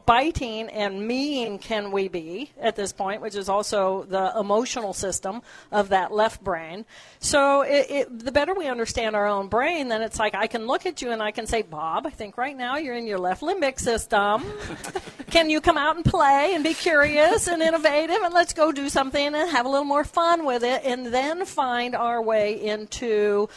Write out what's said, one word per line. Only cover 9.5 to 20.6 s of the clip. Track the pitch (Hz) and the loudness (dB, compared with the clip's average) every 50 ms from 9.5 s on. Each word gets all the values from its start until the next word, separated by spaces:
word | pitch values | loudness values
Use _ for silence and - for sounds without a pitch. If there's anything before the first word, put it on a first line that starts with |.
| 202 226 262 320 349 320 277 247 | 0 2 2 2 0 -2 -2 -2
then | 226 220 | -2 -2
it's | 226 214 - - | -4 -4 -2 -2
like | 220 214 - | -2 -2 0
I | 190 214 220 | -2 -2 -2
can | - 233 220 | -2 -4 -2
look | 233 277 370 - | -2 -2 -2 -2
at | 370 - - | -4 -6 -4
you | 269 240 | -4 -4
and | 233 220 | -4 -2
I | 214 214 | -2 -4
can | 214 - 226 | -4 -6 -4
say, | 214 233 226 | -2 -2 -2
"Bob, | 208 170 160 151 160 160 165 220 262 | -2 -4 -8 -8 -6 -4 -4 -4 -4
I | 311 | -4
think | - - 226 202 - | -8 -10 -12 -12 -6
right | - 247 277 285 | -4 -4 -4 -4
now | 262 247 240 269 | -6 -6 -4 -4
you're | 302 330 262 240 | -4 -4 -4 -6
in | 240 233 | -6 -4
your | 220 202 185 | -4 -4 -2
left | 180 180 185 - | 0 -2 -2 -2
limbic | 294 311 381 392 294 262 254 - | -2 -4 -2 0 0 -2 -2 -2
system." | - 262 233 214 - - - 208 202 208 208 226 320 403 415 - - - 160 - - - | -2 -2 -2 -2 -2 2 2 2 4 4 2 0 -2 -6 -10 -10 -10 -10 -10 -10 -12 -8
<laughs> | - 370 - - - - 269 - | -8 -8 -10 -10 -16 -16 -14 2
Can | - 330 330 311 | 2 4 4 4
you | 311 302 | 2 2
come | - 359 330 | 2 2 2
out | 302 285 302 311 | 4 2 0 0
and | 339 320 | 2 2
play | - - 359 302 277 277 277 285 349 381 | 2 4 6 6 6 6 6 4 2 2
and | 320 | 2
be | 277 320 330 | 0 0 -2
curious | - - 359 320 294 285 302 302 294 302 339 427 427 - 349 | 0 0 2 4 4 4 4 6 6 6 6 6 4 2 0
and | 359 330 | 0 2
innovative, | 320 320 320 330 302 311 285 302 320 320 349 440 | 2 2 2 4 2 4 4 4 2 2 0 0
and | 403 349 | 0 2
let's | 349 349 330 - | 4 4 2 2
go | - 330 302 320 | 2 2 2 2
do | 294 277 277 277 | 2 0 -4 0
something | - 311 269 269 277 294 285 | 0 0 0 0 0 0 0
and | 294 294 302 320 359 | 0 0 -2 -2 0
have | 302 254 240 | 0 0 0
a | 262 | 2
little | 277 277 294 | 0 0 0
more | 285 277 285 302 | 2 0 0 0
fun | - - 349 330 339 339 339 320 | 0 0 2 4 4 4 2 2
with | 277 247 240 | 0 0 0